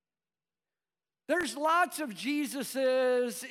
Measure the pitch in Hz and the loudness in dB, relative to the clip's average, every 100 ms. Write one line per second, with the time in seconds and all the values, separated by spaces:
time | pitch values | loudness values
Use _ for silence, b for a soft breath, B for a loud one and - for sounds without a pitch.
0 | _ _ _ _ _ _ _ _ _ _ | _ _ _ _ _ _ _ _ _ _
1 | _ _ - 330 302 247 311 339 359 - | _ _ -2 0 0 -2 2 4 2 0
2 | 294 180 214 294 277 277 233 269 262 254 | -8 -6 -4 -2 -2 -4 -4 0 2 2
3 | 254 247 247 208 254 | 2 2 0 -4 -4